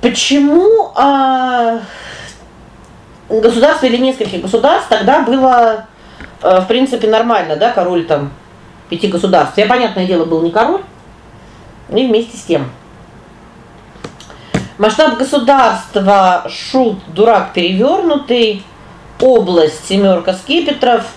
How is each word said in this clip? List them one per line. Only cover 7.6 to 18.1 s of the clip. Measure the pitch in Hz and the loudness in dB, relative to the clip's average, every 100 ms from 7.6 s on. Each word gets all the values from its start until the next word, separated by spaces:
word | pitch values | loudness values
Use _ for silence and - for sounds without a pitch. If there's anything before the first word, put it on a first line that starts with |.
| 226 | 0
король | 220 180 180 165 | 0 -2 -2 -2
там | 151 143 - - - - - - | -4 -4 -12 -20 -20 -20 -20 -12
пяти | 170 190 | -6 -4
государств. | 170 202 180 143 - | -2 0 2 0 0
Я, | 208 | 0
понятное | 254 233 196 185 | 0 -2 -4 -2
дело, | 180 160 | -2 0
был | 160 | -2
не | 170 | -2
король, | 190 269 381 - - - - - - - - - - - | 0 0 -2 -8 -20 -20 -20 -20 -20 -20 -20 -20 -20 -6
и | 180 262 | -2 0
вместе | 214 233 - | 0 -2 -12
с | |
тем. | - 160 131 - - - - - - - - - - - - - - - - - - - - - | -4 -4 -4 -12 -20 -20 -20 -20 -20 -20 -20 -20 -20 -20 -20 -20 -20 -20 -20 -20 -10 -10 -10 -2
Масштаб | 214 214 311 233 | -2 2 0 0
государства, | 262 285 240 277 233 196 - 208 190 202 185 180 - | -2 -2 2 4 4 0 -6 -2 2 4 4 2 -4
шут, | - - 262 247 190 - | -12 -4 0 0 -2 -10
дурак | 160 220 214 185 | 0 2 2 0
перевернутый, | - 175 185 247 370 349 | -4 -2 0 0 0 0